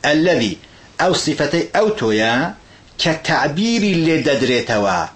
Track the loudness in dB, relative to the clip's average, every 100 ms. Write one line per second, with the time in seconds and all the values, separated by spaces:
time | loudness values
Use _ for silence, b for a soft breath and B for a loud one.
0 | 2 2 2 2 -2 -4 B B B -2
1 | 0 0 -2 -2 -2 -2 0 0 0 0
2 | 0 2 2 0 -2 -6 B B B -4
3 | -2 -2 -2 0 0 -2 0 0 0 2
4 | 2 2 2 2 2 0 0 0 0 0
5 | -4